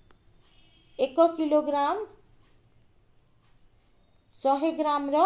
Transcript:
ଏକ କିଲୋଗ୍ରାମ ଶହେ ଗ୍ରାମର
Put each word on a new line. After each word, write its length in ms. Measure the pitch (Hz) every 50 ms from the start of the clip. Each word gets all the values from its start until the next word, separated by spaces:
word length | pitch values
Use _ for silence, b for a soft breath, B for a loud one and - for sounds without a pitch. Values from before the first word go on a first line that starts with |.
| _ - - _ _ _ - - - - _ - - _ _ _ _ _ _ -
ଏକ 280 | 262 269 - - 330 339
କିଲୋଗ୍ରାମ 760 | 330 320 311 302 302 302 302 285 285 285 285 294 349 415 427 - - - _ _ - - _ _ _ - _ _ _ _ _ _ _ _ _ _ _ _ _ _ _ _ _ _ - _ _ - _ - - - _ _ _ _ _ _ _ _ -
ଶହେ 360 | - - 269 277 277 285 330
ଗ୍ରାମର 520 | 320 320 311 302 294 285 285 277 277 302 339